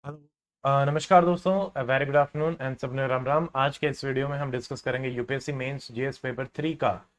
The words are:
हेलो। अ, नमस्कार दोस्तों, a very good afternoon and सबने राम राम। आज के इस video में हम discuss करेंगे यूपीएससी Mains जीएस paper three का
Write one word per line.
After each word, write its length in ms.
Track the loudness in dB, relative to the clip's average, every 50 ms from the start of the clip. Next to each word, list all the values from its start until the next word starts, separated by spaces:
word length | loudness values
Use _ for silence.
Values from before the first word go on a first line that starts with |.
| -12
हेलो। 240 | -14 -14 -14 -20 _ _ _ _ _ _ _ 0
अ, 200 | 2 4 4 4
नमस्कार 400 | 2 0 0 4 8 8 8 8
दोस्तों, 580 | 8 2 2 2 0 0 0 0 -2 -4 -6 0
a 40 |
very 240 | 2 2 2 2 4
good 160 | 4 4 4
afternoon 340 | 4 0 -2 -2 -2 -2 -4
and 200 | -6 -6 -6 -6
सबने 260 | -6 -6 -2 -2 0
राम 180 | 0 0 0 0
राम। 240 | 0 0 0 0 0 0
आज 220 | 0 0 0 0
के 100 | -2 -4
इस 180 | -4 -4 -4 -6
video 220 | -2 -2 -2 -2
में 100 | -2 -4
हम 140 | -4 -4 -4
discuss 300 | -4 -6 -6 -8 -10 -6
करेंगे 280 | -4 -4 -4 -2 -4 -4
यूपीएससी 420 | -4 -4 -4 -2 -4 -4 -4 -6
Mains 360 | -6 -4 -4 -6 -6 -8 -12 -10
जीएस 260 | -6 -4 -4 -4 -4
paper 280 | -6 -6 -6 -4 -4 -8
three 280 | -6 _ -4 -2 -2 -2
का 280 | 2 0 0 0 -2 -10 _ _